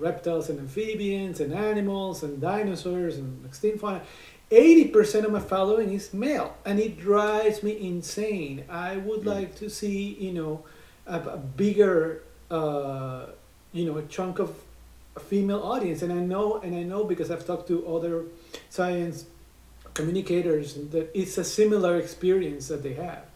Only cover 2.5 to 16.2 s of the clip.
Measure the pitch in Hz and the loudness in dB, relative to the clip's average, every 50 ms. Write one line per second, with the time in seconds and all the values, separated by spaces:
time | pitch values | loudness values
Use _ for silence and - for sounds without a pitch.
2.5 | 202 208 214 196 175 - - 180 180 180 175 165 139 135 135 127 127 - - - | 0 0 0 -2 -2 -4 -4 -4 -2 -2 -2 -2 -4 -4 -6 -8 -10 -10 -14 -16
3.5 | - - - 214 214 208 208 202 190 170 - - - - - - - - - - | -8 -2 0 0 0 0 -4 -4 -4 -6 -8 -12 -18 -20 -20 -20 -20 -20 -2 8
4.5 | 220 233 294 330 330 320 - - - 214 208 - - 214 214 208 208 196 - - | 8 10 12 12 10 10 8 8 6 6 6 6 2 0 2 2 0 -2 -2 -2
5.5 | 190 190 190 202 214 226 220 190 196 196 - - - 202 240 294 294 247 - - | 0 0 2 4 4 2 2 0 -2 -4 -6 -6 -6 -2 0 0 0 0 -2 -4
6.5 | - - - 202 202 208 220 220 165 156 170 202 202 208 208 214 214 214 220 208 | -8 -10 -6 -2 0 0 0 -2 -4 -4 0 2 4 4 4 2 2 2 2 2
7.5 | 208 - 202 208 214 - 190 180 175 175 - - - 208 214 214 208 185 151 139 | 0 2 -2 -4 -2 -2 -4 -4 -4 -4 -6 -6 -6 -4 -2 -2 -2 -4 -4 -6
8.5 | 135 139 135 - 170 170 180 185 196 196 190 214 220 214 202 208 202 196 190 175 | -8 -10 -10 -10 -8 -8 -6 -6 -6 -4 -4 -4 -4 -2 -2 -2 -2 -2 -4 -6
9.5 | - - 214 202 - - 214 202 196 196 202 202 - - 190 190 180 170 156 156 | -8 -10 -10 -10 -6 -4 -4 -2 -2 -2 -4 -4 -6 -6 -6 -4 -4 -4 -4 -4
10.5 | 156 156 - - - - - - - - - - - - 127 - - - 135 135 | -6 -6 -10 -16 -20 -20 -20 -20 -20 -20 -12 -8 -8 -6 -6 -8 -8 -8 -10 -8
11.5 | - - 202 208 196 208 202 190 180 160 160 165 160 - - - - - - - | -2 2 2 4 6 6 6 8 6 4 4 2 -2 -6 -12 -18 -20 -20 -10 -4
12.5 | 170 160 156 151 147 143 139 139 135 135 131 131 131 127 123 117 - - - - | -2 0 0 0 0 -2 -2 -4 -4 -6 -6 -6 -8 -8 -12 -14 -16 -20 -20 -20
13.5 | - - - - - 170 170 160 147 156 151 - - 190 185 180 175 - 185 160 | -20 -20 -20 -10 -4 -4 -2 -2 -2 -4 -6 -6 -6 -4 -4 -2 -2 -2 -2 -4
14.5 | - - - - - - - - - - - - - - - - 196 202 196 196 | -6 -10 -18 -20 -20 -20 -20 -20 -20 -20 -20 -18 -18 -16 -6 0 0 2 2 2
15.5 | 202 214 - 196 247 254 208 175 151 135 175 175 175 175 | 0 0 -2 -2 -2 0 0 -2 -2 -2 -2 -2 -2 0